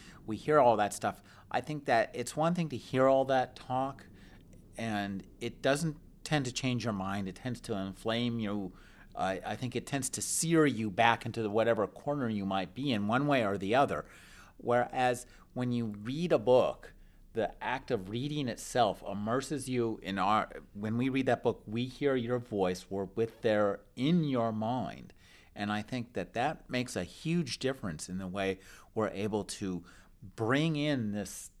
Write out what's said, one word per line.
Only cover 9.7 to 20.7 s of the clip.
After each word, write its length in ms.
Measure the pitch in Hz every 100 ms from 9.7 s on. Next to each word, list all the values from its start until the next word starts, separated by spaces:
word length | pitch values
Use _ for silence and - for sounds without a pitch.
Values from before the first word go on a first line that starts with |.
| 117
it 100 | -
tends 240 | 139 123
to 100 | -
sear 440 | - - 160 165 147
you 240 | 110 110
back 360 | 90 117 117 123
into 160 | 113
the 80 | 107
whatever 360 | 107 113 110 98
corner 440 | - - 147 120
you 160 | 104 98
might 280 | 95 90
be 200 | 104 143
in, 160 | 110 101
one 180 | 120 143
way 180 | 139 104
or 120 | 98
the 180 | 95 123
other. 300 | 139 73 - - - - - -
Whereas 720 | - 120 - 131 127 120 - - -
when 200 | 123 123
you 220 | 120 113 104
read 300 | 107 147 175
a 80 | 151
book, 540 | 110 127 82 - - - - - -
the 180 | 113 101 -
act 300 | 107 131 -
of 180 | 117 92
reading 380 | 117 143 151 127
itself 560 | - - 127 107 87 101
immerses 580 | 98 107 127 135 147 123
you 320 | 123 113 107
in 160 | 87 98
our, 320 | 95 107 - - -